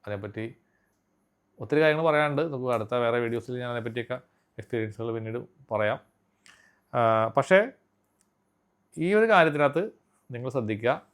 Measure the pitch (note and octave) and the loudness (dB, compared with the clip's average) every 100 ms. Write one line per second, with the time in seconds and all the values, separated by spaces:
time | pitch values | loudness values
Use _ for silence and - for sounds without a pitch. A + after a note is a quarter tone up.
0 | - G2+ G#2 G#2+ A2+ - _ _ _ _ | -8 -10 -8 -10 -12 -12 _ _ _ _
1 | _ _ _ _ _ _ - D3 D#3 D3+ | _ _ _ _ _ _ -2 2 2 4
2 | D#3+ D3+ D3+ C#3+ E3 C3+ B2+ A#2 G#2+ B2 | 2 2 2 0 -2 -4 -2 -2 -2 -2
3 | A#2+ A#2+ A#2 A#2 G#2+ B2 B2 A#2+ A#2 A#2 | 0 0 -2 -4 -6 -8 -6 -6 -6 -8
4 | A#2 B2+ _ _ _ - - A#2+ A2 G#2+ | -8 -10 _ _ _ -20 -8 -6 -6 -6
5 | A#2 A2+ A2 A#2+ - _ _ G#2+ G#2 B2+ | -8 -6 -6 -10 -12 _ _ -2 0 -2
6 | _ _ _ _ _ _ _ _ _ C3 | _ _ _ _ _ _ _ _ _ 0
7 | A#2 A2 A2+ C#3 C3+ F#3 A#3 - _ _ | 2 4 2 0 4 4 4 -6 _ _
8 | _ _ _ _ _ _ _ _ _ - | _ _ _ _ _ _ _ _ _ -6
9 | E3 G#3 A3 G3+ D#3+ D3 C#3+ D3 G#3+ _ | 0 2 6 6 6 4 2 2 -4 _
10 | _ _ _ A#2+ B2+ C3 A2 G#2+ A#2 D#3 | _ _ _ -8 -4 -4 -2 -2 0 -2
11 | _ | _